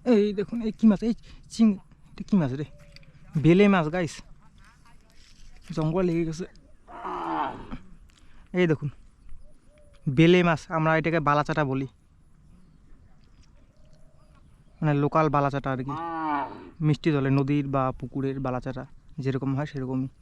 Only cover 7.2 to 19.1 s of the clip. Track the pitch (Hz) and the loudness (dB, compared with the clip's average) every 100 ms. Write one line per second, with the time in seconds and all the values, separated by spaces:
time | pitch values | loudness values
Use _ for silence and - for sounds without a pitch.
7.2 | 170 156 139 117 - - - - - - | -6 -4 -4 -6 -12 -14 -14 -20 -20 -20
8.2 | - - - 180 175 151 147 - - - | -20 -20 -8 0 2 2 -2 -10 -20 -20
9.2 | - - - - - - - - - 131 | -14 -14 -14 -20 -20 -20 -20 -8 -4 4
10.2 | 165 180 175 156 - 165 156 160 156 165 | 6 6 4 0 -2 -2 2 2 0 0
11.2 | 147 143 147 156 143 135 135 _ _ _ | 2 0 0 -2 0 -2 -6 _ _ _
12.2 | - - - - - - - - - - | -20 -20 -20 -20 -20 -20 -20 -20 -20 -20
13.2 | - - - - - _ - - - - | -20 -20 -20 -20 -20 _ -20 -20 -20 -20
14.2 | - - - - - - 156 143 143 160 | -20 -20 -20 -20 -20 -4 0 2 2 2
15.2 | 156 143 143 139 135 131 131 143 170 165 | 2 2 0 -2 -4 -6 -6 -8 -6 -6
16.2 | 156 143 135 - - - 151 147 170 147 | -4 -4 -6 -12 -18 -4 0 0 2 0
17.2 | 135 139 139 147 139 135 131 127 123 143 | 2 2 2 0 0 -2 -2 -4 -8 -6
18.2 | 135 135 131 127 131 127 135 - - | -6 -4 -4 -4 -6 -10 -12 -18 -18